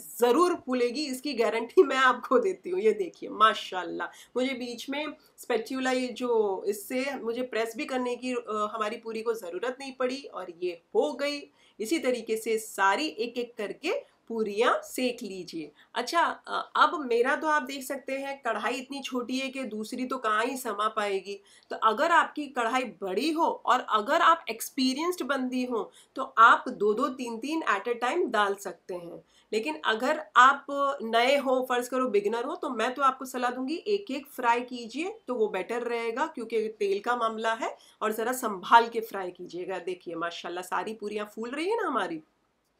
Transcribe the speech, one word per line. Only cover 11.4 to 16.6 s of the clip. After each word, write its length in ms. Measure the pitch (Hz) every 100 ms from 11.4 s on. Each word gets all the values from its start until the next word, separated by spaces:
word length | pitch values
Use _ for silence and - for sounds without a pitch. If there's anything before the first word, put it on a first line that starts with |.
| 277 _ _ -
इसी 200 | 220 330
तरीके 380 | 254 240 220 220
से 200 | 233 220
सारी 500 | - - 196 202 311
एक 300 | - 240 247
एक 180 | 240 -
करके 560 | 196 202 320 571 - _ -
पूरियाँ 500 | 226 214 202 262 -
सेक 360 | - - 254 240
लीजिए। 480 | 208 190 165 165 147 - _ -
अच्छा, 260 | 247 339 294 - -
अ, 240 | -